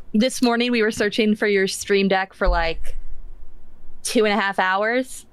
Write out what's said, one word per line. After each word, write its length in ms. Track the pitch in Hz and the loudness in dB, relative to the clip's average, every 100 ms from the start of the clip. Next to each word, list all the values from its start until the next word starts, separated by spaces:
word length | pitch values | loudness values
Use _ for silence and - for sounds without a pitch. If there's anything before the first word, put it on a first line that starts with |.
| - | -4
this 280 | 214 233 - | 0 0 0
morning 300 | 240 233 240 | 0 2 2
we 100 | 240 | 2
were 100 | 214 | 0
searching 440 | 226 214 202 214 208 | 0 -2 2 0 2
for 120 | 214 | 2
your 200 | 196 190 | 2 0
Stream 400 | - - 202 196 | -2 0 2 2
Deck 260 | 190 190 | 2 -2
for, 140 | - 190 | -2 0
like, 480 | 175 165 160 - - - - - - - - - - - - | 2 0 0 2 2 2 -2 -4 -10 -8 -8 -10 -8 -6 -6
two 200 | - 247 214 | -2 0 2
and 80 | |
a 60 | 208 | 2
half 160 | 196 196 | 0 0
hours. 680 | 185 190 214 247 254 - - | 0 0 0 -2 -4 -10 -20